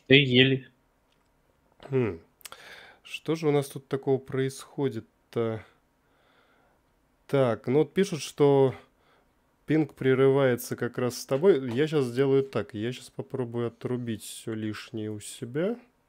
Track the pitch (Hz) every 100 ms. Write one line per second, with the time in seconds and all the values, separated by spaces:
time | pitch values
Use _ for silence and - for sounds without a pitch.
0 | - 135 135 123 131 131 - _ _ _
1 | _ _ _ _ _ _ _ _ - 135
2 | 113 85 _ _ - - - - - -
3 | - - - 160 156 143 139 139 - 135
4 | 139 135 - 131 131 - - - 135 113
5 | - _ _ 120 113 113 - _ _ _
6 | _ _ _ _ _ _ _ _ _ _
7 | _ _ - 139 127 110 - 139 156 -
8 | 190 151 - - 143 139 135 - - _
9 | _ _ _ _ _ _ - 151 143 -
10 | 131 127 135 139 135 120 - 127 120 127
11 | 123 - - 135 190 151 131 117 156 151
12 | 123 120 139 135 135 117 101 104 113 131
13 | - - 123 131 120 117 117 - 120 123
14 | 117 107 - - - 110 110 104 - 113
15 | 107 107 - - 117 135 190 240 - _